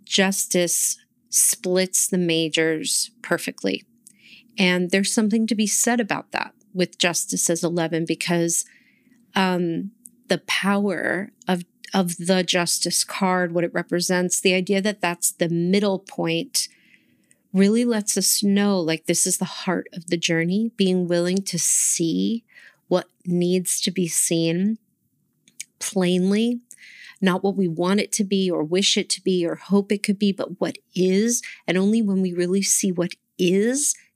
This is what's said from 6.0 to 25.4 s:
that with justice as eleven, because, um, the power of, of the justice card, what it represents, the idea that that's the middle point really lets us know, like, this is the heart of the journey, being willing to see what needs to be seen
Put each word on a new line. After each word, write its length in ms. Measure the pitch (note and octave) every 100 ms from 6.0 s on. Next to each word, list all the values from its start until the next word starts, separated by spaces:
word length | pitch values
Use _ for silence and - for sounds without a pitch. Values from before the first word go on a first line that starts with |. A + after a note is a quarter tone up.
| G#3 D#3 -
that 220 | - - - _
with 260 | F#3 F3 -
justice 500 | F3+ E3 - F3+ -
as 140 | E3
eleven, 420 | E3+ F3 E3 D#3+ E3
because, 600 | D#3+ - F3 E3+ E3 - _ _ _ _ _ _
um, 580 | - F#3 F3+ F3 E3+ G3 - - _ -
the 160 | F3 -
power 840 | - F#3+ G3+ G3+ E3+ - F3 G3 - -
of, 180 | F3+ F3 _ -
of 220 | F#3+ F3+ E3+
the 260 | F3 F#3
justice 640 | F3 F#3 E3+ - - -
card, 480 | - - F#3+ F#3 F3+
what 140 | E3+ E3+
it 80 |
represents, 640 | F3 - F3 F3 F3+ F3+ -
the 140 | F#3+
idea 280 | F#3 F#3 G3
that 200 | G3 G#3
that's 280 | F3 E3+ -
the 200 | - E3+
middle 500 | E3+ F3 G3 G3+ F#3
point 720 | - - E3+ E3 - - - _ _ _ _ _ _ _ _
really 320 | F#3+ G3 A3+
lets 320 | A#3+ A3 G#3 -
us 260 | F#3+ -
know, 380 | G3+ G3+ G3+ F#3+
like, 260 | D#3+ D#3+ -
this 200 | E3+ -
is 100 | F3+
the 80 | F#3
heart 420 | - - F3 -
of 160 | G3 E3
the 80 | E3+
journey, 560 | E3 E3 E3 G3 A3+ -
being 300 | F#3+ F#3 F3
willing 320 | F3 F3 F#3+
to 160 | G3 E3+
see 840 | - - - - E3 F3+ G3 A#3 - - - _ -
what 220 | F3+ - _ -
needs 560 | F3 F3 F#3 F3 -
to 100 | -
be 160 | F3+ E3+
seen 680 | - - E3 E3 E3 G3+ A3 _ _ _ _ _ _